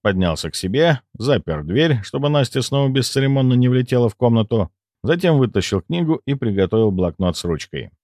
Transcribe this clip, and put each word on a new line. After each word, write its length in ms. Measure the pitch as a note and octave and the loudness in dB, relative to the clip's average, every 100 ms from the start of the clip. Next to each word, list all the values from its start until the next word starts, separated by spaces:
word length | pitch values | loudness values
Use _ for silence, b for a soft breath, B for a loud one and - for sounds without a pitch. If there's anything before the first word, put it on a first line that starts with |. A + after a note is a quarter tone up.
поднялся 500 | G#2+ F#2 F2+ D#2 D#2+ | -2 2 0 0 -6
к 40 | |
себе, 460 | - F#2 C3 E3+ C3+ _ | -6 -4 2 2 2 _
запер 500 | - A#2+ A#2+ - D2+ | -8 -2 -2 -2 -6
дверь, 340 | D2+ A2+ E3 B2 | -2 0 2 0
чтобы 240 | G2 C3+ C#3+ | -2 -4 0
Настя 340 | D3 B2 C3+ | 0 0 -2
снова 260 | - C#3 C#3 | -2 0 0
бесцеремонно 680 | C3+ B2 C3+ C#3 C3+ B2+ | 0 -2 0 0 2 2
не 140 | B2 B2+ | 4 4
влетела 400 | B2+ B2 B2 A#2 | 2 0 0 0
в 60 | |
комнату, 560 | - B2 A#2 G#2+ A2+ F#2 _ _ _ | 0 2 2 2 0 -2 _ _ _
затем 360 | A#2+ F3 F3 D3 | -2 0 2 2
вытащил 440 | B2 G2+ - G2 | 2 0 -2 -4
книгу 400 | - E3+ D#3+ D#3+ | -4 -4 -2 -2
и 100 | - | -2
приготовил 580 | C#3 A2+ G2 F#2 A2 A2 | -4 -2 0 0 2 2
блокнот 440 | F#2 F2 - F2+ - | 2 -2 0 -2 -2
с 80 | |
ручкой. 460 | F2 D#2+ - C#2 - _ | -4 -6 -6 -12 -12 _